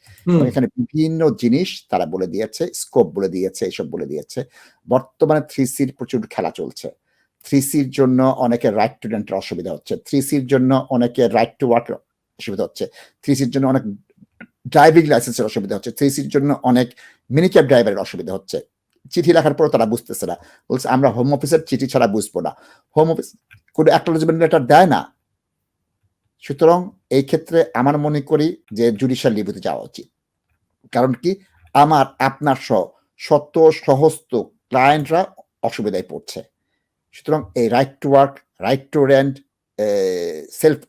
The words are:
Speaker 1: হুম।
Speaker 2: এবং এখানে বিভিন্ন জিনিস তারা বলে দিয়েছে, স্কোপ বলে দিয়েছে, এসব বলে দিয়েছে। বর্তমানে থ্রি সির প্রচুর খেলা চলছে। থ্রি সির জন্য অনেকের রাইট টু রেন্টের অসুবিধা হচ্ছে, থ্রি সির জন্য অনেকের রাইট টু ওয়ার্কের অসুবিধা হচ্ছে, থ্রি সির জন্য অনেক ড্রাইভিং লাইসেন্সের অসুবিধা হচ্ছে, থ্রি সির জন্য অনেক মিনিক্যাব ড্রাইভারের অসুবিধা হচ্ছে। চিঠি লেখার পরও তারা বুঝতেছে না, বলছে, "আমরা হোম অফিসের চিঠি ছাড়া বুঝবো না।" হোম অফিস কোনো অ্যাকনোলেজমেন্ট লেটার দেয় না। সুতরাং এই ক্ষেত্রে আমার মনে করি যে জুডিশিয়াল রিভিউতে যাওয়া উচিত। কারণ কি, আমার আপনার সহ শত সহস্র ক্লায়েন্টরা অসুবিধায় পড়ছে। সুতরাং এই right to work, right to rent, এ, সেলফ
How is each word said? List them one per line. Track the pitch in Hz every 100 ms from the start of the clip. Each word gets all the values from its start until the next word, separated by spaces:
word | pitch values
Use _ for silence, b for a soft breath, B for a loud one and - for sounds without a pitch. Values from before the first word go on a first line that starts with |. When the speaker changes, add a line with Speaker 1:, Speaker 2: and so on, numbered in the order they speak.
| b b 175
Speaker 1:
হুম। | 175
Speaker 2:
এবং | 127
এখানে | 135 120 -
বিভিন্ন | 120 156 160 160 156 104
জিনিস | 120 135 185 - -
তারা | 90 82
বলে | 92 90
দিয়েছে, | 98 107 - 175
স্কোপ | - - 127 110
বলে | 101 98
দিয়েছে, | 90 95 - 95
এসব | - -
বলে | 82 71
দিয়েছে। | 73 - - 131 b b b -
বর্তমানে | 127 - - - 151
থ্রি | 143 - 127
সির | - 131 -
প্রচুর | 123 135 220
খেলা | - 82
চলছে। | - 71 - - - _ _ _ _
থ্রি | - 139
সির | 135 151 131
জন্য | 131 131 127
অনেকের | 131 131 123 120 127 104
রাইট | 110 -
টু | 110
রেন্টের | 107 101 95
অসুবিধা | - 87 87
হচ্ছে, | 76 - 90
থ্রি | - 143
সির | 139 147 123
জন্য | 131 127 135 -
অনেকের | 127 120 127 117
রাইট | 107 117 -
টু | 127
ওয়ার্কের | 117 120 - _ _ _ _
অসুবিধা | - 98
হচ্ছে, | 85 - - b b b
থ্রি | -
সির | 135 127
জন্য | 135 135
অনেক | 135 107 101 _ _ _ _ - _ -
ড্রাইভিং | 156 151 160 147
লাইসেন্সের | 120 120 117 110
অসুবিধা | 117 98 101
হচ্ছে, | 123
থ্রি | - 139
সির | 139 139
জন্য | 143 143 135
অনেক | 127 123 123 - b b -
মিনিক্যাব | 131 180 185 143
ড্রাইভারের | 117 110 98
অসুবিধা | 92 90 -
হচ্ছে। | 95 - 76 - _ _ _ -
চিঠি | - 170
লেখার | 165 151
পরও | 139 156
তারা | 139 110
বুঝতেছে | 117 - 113 87
না, | 87 b b -
বলছে, | 127 -
"আমরা | 131 135
হোম | 110 131
অফিসের | 143 143 165
চিঠি | - 120 131
ছাড়া | 131 117
বুঝবো | 107 - 90
না।" | 80 - b b _ 151
হোম | 165
অফিস | 160 - _ _ _ _
কোনো | - 156
অ্যাকনোলেজমেন্ট | 160 - 160 160 165
লেটার | 160 160 120
দেয় | 147 185
না। | 101 - _ _ _ _ _ _ _ _ _ _ _ _ _
সুতরাং | - 135 165 175 185 _ -
এই | 131
ক্ষেত্রে | 139 160 - 165 -
আমার | 117 135 147
মনে | 147 147
করি | 139 151 156 180 _
যে | 107 117
জুডিশিয়াল | 104 131 127 131 107
রিভিউতে | 101 95
যাওয়া | 90 67
উচিত। | 53 - - _ _ _ _ _ _ _ _
কারণ | 120 131
কি, | 120 175 190 b b b
আমার | 139 151 156 135 -
আপনার | 131 - 147 131
সহ | - 107 85 _ _ _
শত | - 151 147 165 160 156 -
সহস্র | 135 156 156 - 135 - _ -
ক্লায়েন্টরা | 131 135 151 143 165 190 _ _ _
অসুবিধায় | 117 - 104 92 -
পড়ছে। | 73 - - - _ _ _ _ _ _
সুতরাং | - - 156 -
এই | 131 113
right | 123 135 -
to | 139
work, | 139 139 135 _ -
right | 98 135 135 151
to | 135
rent, | 135 139 135 _ _ _ -
এ, | 107 101 95 90 85 78 -
সেলফ | - 156 143